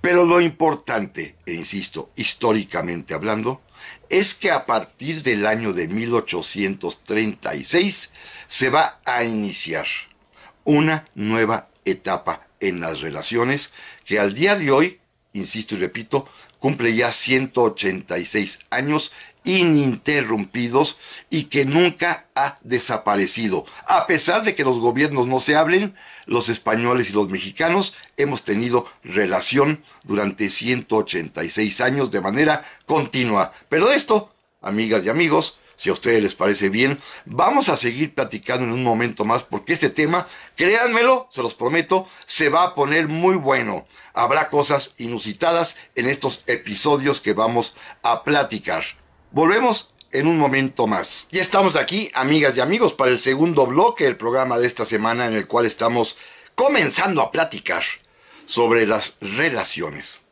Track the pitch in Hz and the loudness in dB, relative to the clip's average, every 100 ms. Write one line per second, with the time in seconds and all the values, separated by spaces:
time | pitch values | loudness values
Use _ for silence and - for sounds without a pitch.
0 | 180 175 170 175 170 - 160 147 - 117 | 4 6 6 6 4 2 0 0 -4 -4
1 | 98 - 78 - - 85 80 101 - 80 | -4 -10 -12 -12 -10 -10 -8 -8 -8 -10
2 | - - - - 117 110 95 85 85 85 | -12 -8 -6 -2 0 0 0 -6 -6 -8
3 | 71 80 104 107 120 135 _ - - - | -8 -6 -4 -2 -4 -6 _ -20 -20 -20
4 | _ 185 202 - 196 147 - 117 - _ | _ 0 0 -2 -2 -2 0 -2 -2 _
5 | 139 160 135 104 104 110 110 90 82 104 | -8 -4 -2 0 0 0 -2 -4 -4 -4
6 | 117 117 - 87 78 98 98 98 87 - | 0 -2 -2 -6 -6 -4 -4 -4 -8 -10
7 | - 107 110 - - 73 67 165 196 - | -4 -2 -2 -4 -8 -8 -2 0 0 -4
8 | - - - - - - 131 147 151 - | -12 -18 -20 -20 -8 -2 2 2 0 -4
9 | - 123 117 110 104 - 82 80 - - | -6 -2 -2 -2 -4 -6 -8 -6 -6 -10
10 | - _ _ _ - _ - 147 156 156 | -12 _ _ _ -20 _ 2 2 4 0
11 | - - 104 113 110 110 - _ - - | -6 -8 -2 0 0 0 -6 _ -4 -4
12 | 95 90 - 82 _ _ 101 87 82 76 | -4 -4 -4 -8 _ _ -4 -4 -6 -8
13 | 80 73 - 117 120 143 - - - - | -8 -8 -4 0 0 -2 -6 -16 -20 -20
14 | - 104 101 110 185 208 147 135 180 - | -4 0 0 0 0 2 2 4 2 -2
15 | _ _ _ 101 90 110 107 101 90 120 | _ _ _ -10 -8 -8 -6 -4 -4 -6
16 | 117 139 135 - - _ 135 139 117 113 | -4 -4 -4 -20 -20 _ -4 0 0 2
17 | 120 - - 131 131 - 117 - 98 92 | 0 -2 0 0 2 2 2 2 -4 -4
18 | - 87 90 107 98 - - 123 139 151 | -6 -6 -2 -2 -4 -8 -6 -4 0 -2
19 | - - - _ - 185 175 151 135 110 | -2 -10 -20 _ 0 4 6 4 2 -2
20 | - 147 113 110 95 123 120 127 156 - | 0 0 0 -2 -2 -4 0 2 0 -2
21 | - - _ 160 - 143 135 156 175 165 | -20 -20 _ -6 -2 -2 2 4 2 2
22 | 175 - _ - 139 - 113 120 - 113 | -2 -4 _ -4 -4 -4 -4 -4 -2 -4
23 | 107 101 92 - 110 90 - - - 190 | 0 0 0 -2 -2 -2 -6 -14 0 0
24 | - 160 170 208 220 - 135 120 117 120 | 2 0 2 2 0 0 0 2 2 2
25 | 151 143 123 131 147 147 160 185 202 - | 0 2 0 0 2 2 4 2 0 -8
26 | - - - 117 117 113 - 110 120 123 | -20 -20 -2 -2 0 -2 -2 0 2 0
27 | 104 104 95 92 95 - 165 170 190 - | 0 0 0 -4 -8 -2 2 2 0 -8
28 | - - 143 127 - 101 120 120 117 - | -16 -2 -2 -2 -2 -2 2 0 -2 -18
29 | - 92 98 92 - 131 143 156 _ - | -4 -2 0 0 0 2 2 0 _ -20
30 | - 101 101 95 101 - 117 123 - 110 | -4 -2 -2 -2 -4 -2 -2 -4 0 -2
31 | 104 90 78 - 82 - 107 98 127 139 | 0 -6 -6 -8 -6 -2 -2 0 -2 0
32 | 127 101 95 117 156 104 - - - 151 | -2 -2 -2 2 2 0 -6 -20 -2 -2
33 | 131 135 120 101 92 - _ 160 214 294 | 0 -2 0 0 0 -6 _ 2 4 2
34 | - - - _ _ _ - 104 113 107 | 2 0 0 _ _ _ -4 -2 0 0
35 | 92 147 165 156 156 - _ - - 87 | 0 0 2 2 0 -10 _ -8 -4 -2
36 | 120 113 101 - 101 98 98 104 135 139 | 2 2 2 0 -2 0 0 2 0 0
37 | - - - 123 180 277 226 139 123 120 | -8 -20 -8 0 2 2 2 0 -2 -2
38 | 147 - 135 107 - 127 123 120 127 113 | -4 -4 -6 -6 -4 -2 -2 0 0 0
39 | 120 - 107 117 - 101 - - 151 - | -2 -2 -2 -2 -2 -10 -4 -2 0 0
40 | 151 175 170 - - - 175 226 240 226 | 0 0 -4 -18 -20 -2 2 2 2 2
41 | 240 254 - 139 117 - 120 165 160 185 | 4 2 -2 -6 -6 -2 0 0 0 -2
42 | 190 - - - 151 160 180 143 143 156 | -2 -20 -8 0 2 4 2 2 2 2
43 | 156 160 180 190 139 131 113 92 - - | 0 2 2 2 2 0 0 -6 -10 -20
44 | - - 120 147 156 147 - 143 - - | -8 -2 2 2 2 0 2 0 -2 -10
45 | 117 117 107 101 165 170 165 - - - | -8 -6 -6 -2 2 2 0 -6 -10 -4
46 | 123 139 135 - - 117 - 101 151 143 | -2 0 -4 -4 -4 -4 -2 -2 2 2
47 | 135 135 104 98 113 120 113 - - - | 2 0 -2 0 2 0 -2 -10 -20 -4
48 | 117 113 - 147 135 107 - 82 - - | -2 0 2 0 0 -4 -4 -6 -6 -14
49 | _ _ _ 143 165 214 247 214 - _ | _ _ _ 2 4 4 2 0 -6 _
50 | - 135 151 165 143 135 135 - 113 95 | -6 0 2 2 2 2 -2 -2 -2 0
51 | 87 - - 180 - 247 196 151 - 190 | -4 -10 -6 -4 0 2 4 2 -2 -4
52 | 214 - 131 156 143 120 127 220 214 - | -4 -2 2 4 4 2 0 2 2 2
53 | 131 120 135 135 165 147 123 139 226 226 | 2 2 0 2 2 4 4 4 2 2
54 | 143 107 113 127 127 120 123 - 110 110 | -2 0 -2 0 0 0 0 -2 -4 -2
55 | 113 117 120 110 95 101 117 - 117 120 | 0 0 -2 -2 0 0 0 0 0 0
56 | 110 - - - - - 269 277 147 - | -2 -4 -20 -20 -12 0 2 2 0 0
57 | 196 165 113 156 165 - - - - - | 0 0 0 0 -2 -4 -6 -4 -4 -10
58 | _ _ _ - - 117 117 117 107 107 | _ _ _ -20 -6 0 4 4 4 0
59 | - - 98 110 160 107 - - 82 71 | -2 -10 -8 -2 -2 -2 -6 -6 -8 -8
60 | - - _ | -14 -16 _